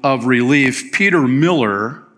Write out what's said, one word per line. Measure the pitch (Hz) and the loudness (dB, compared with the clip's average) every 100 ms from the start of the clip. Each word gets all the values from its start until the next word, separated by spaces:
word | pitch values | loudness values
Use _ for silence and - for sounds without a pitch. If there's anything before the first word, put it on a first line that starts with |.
of | 143 135 120 | -2 -2 0
relief, | 123 120 143 135 - - | 0 2 2 2 -2 -8
Peter | - 202 180 131 | -2 0 2 2
Miller | 135 165 165 110 101 113 151 - | 2 2 2 0 -2 -6 -10 -20